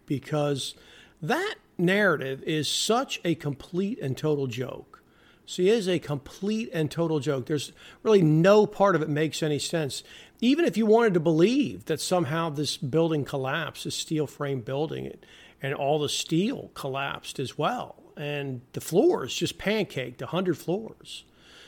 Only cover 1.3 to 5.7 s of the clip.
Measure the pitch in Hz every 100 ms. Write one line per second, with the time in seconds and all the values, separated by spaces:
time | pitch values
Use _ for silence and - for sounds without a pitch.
1.3 | 285 403 - _ - 175 202 202 143 131
2.3 | 135 - 156 139 - - 233 277 - 170
3.3 | 160 147 143 - 175 196 247 135 127 156
4.3 | 147 135 117 127 - - - _ _ _
5.3 | _ - - 185